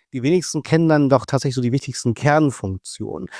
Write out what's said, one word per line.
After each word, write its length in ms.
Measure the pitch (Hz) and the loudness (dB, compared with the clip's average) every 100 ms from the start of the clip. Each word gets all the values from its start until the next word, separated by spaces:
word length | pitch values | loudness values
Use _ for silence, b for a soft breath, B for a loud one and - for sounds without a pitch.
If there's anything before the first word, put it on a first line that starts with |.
| _ | _
die 100 | 131 | -4
wenigsten 400 | 131 180 - 156 | 0 0 0 -6
kennen 240 | - 160 165 | 0 2 4
dann 200 | 151 139 | 4 4
doch 160 | 131 | 2
tatsächlich 300 | - 135 139 | 2 -2 -2
so 60 | 127 | -2
die 80 | 120 | 0
wichtigsten 440 | 135 - - 123 | -2 -4 -4 -2
Kernfunktionen. 1120 | 110 147 151 147 - 98 95 - - - 82 95 B | 0 2 2 2 -2 -6 -8 -10 -12 -10 -10 -12 B